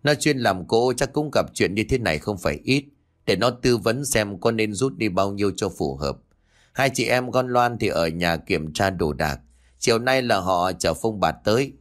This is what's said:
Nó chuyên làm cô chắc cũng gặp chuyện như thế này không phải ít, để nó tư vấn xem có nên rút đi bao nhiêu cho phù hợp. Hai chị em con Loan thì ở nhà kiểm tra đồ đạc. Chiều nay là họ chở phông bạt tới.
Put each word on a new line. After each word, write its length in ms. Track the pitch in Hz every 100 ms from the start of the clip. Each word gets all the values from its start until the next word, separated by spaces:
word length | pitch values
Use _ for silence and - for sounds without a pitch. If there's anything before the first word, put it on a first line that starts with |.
Nó 120 | 143
chuyên 240 | 147 156 139
làm 280 | 113 92 87
cô 260 | 113 123 123
chắc 160 | 135
cũng 180 | - 151
gặp 140 | 117 87
chuyện 200 | - 98
như 100 | 101 107
thế 100 | 131
này 200 | 104 78
không 200 | - 101
phải 220 | 80 73
ít, 200 | - 135 139 _ _ _ -
để 100 | 98
nó 140 | 117
tư 260 | 123 135 120
vấn 280 | 113 120
xem 360 | 143 113 104 98
có 100 | 117
nên 220 | 113 107
rút 240 | 98 135 -
đi 120 | 110
bao 240 | 92 98
nhiêu 200 | 101 101 92
cho 120 | 101
phù 280 | - 78 69
hợp. 220 | 73 - _ _ _ _ _
Hai 180 | - 135
chị 100 | 131
em 280 | 117 123 123
con 160 | 120 127
Loan 300 | 123 120 117
thì 100 | 107
ở 200 | 78 82
nhà 280 | 82 87 82
kiểm 360 | - 87 78
tra 180 | 76 95
đồ 220 | 92 80
đạc. 280 | 71 78 69 _ _ _ _
Chiều 200 | - 113
nay 240 | 123 131
là 180 | 123 101
họ 320 | 92 90 90
chở 220 | 90 90
phông 260 | 80 113 107
bạt 160 | 87 -
tới. 280 | - 113 139 -